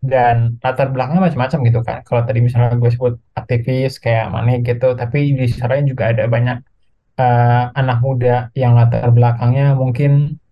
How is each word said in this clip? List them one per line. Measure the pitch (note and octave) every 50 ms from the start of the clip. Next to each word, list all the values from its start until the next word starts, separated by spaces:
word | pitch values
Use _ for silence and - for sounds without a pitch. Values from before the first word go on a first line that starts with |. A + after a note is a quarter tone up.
dan | - C3 C3 C3 B2+ A#2+ A#2 A#2 A#2 A#2 - - _
latar | C3 - - C#3+ C3
belakangnya | C3 B2+ B2+ B2+ D3+ F3+ F#3+ F3
macam-macam | - B2+ B2 C3 - D#3 C3 A#2
gitu | A#2 A#2+ A#2
kan. | - - B2+
Kalau | - - B2 A#2 A#2
tadi | A#2+ C3 A#2+
misalnya | A#2+ A#2+ B2 A#2+ A#2+ A#2+ A#2+ A#2+
gue | A#2+ A#2+
sebut | A#2+ A#2+ B2+ B2 A#2+ A#2 _ _ _ -
aktivis | A#2+ - C3 A#2+ A#2 C3 C3 B2+ C3 C3 C3 -
kayak | - A#2 A#2 A2+ A2+ - -
Mane | A#2 A2+ A#2 B2 B2 A#2+
gitu, | A#2+ A#2+ A#2 B2 C3 B2+ A#2+
tapi | A#2+ A#2+ A#2+ C#3+ C#3+ C#3+ C#3 B2+
di | B2+ A#2+ A#2+
sana | - B2 A#2+ C3+ C#3+ C#3+
juga | C#3 B2+ - A2 A2
ada | A#2 A#2 A2
banyak, | A#2 A#2+ A#2+ A#2+ B2 B2 B2 - _ _ _ _ _ _ _ _ _ _ -
eh, | C3 B2 A#2+ A#2+ A#2+ A#2+ A#2+ A#2+ B2 B2 A#2+ C#3
anak | C3 C3 B2 A#2
muda | B2+ C3+ C3+ B2+ B2 B2 B2 B2 B2 A#2+ _ C3+
yang | C3 A#2+ A#2+
latar | A#2 A#2+ A#2 A#2 A2+ A2+ A#2+ A#2+
belakangnya | A#2 A#2+ A#2+ A#2 A#2 A#2+ A#2+ B2 C3+ C#3 C#3+ C#3 C3
mungkin | C3 B2+ B2 - C#3+ C#3+ C#3+ C#3+ D3 D3 D#3+ - _ _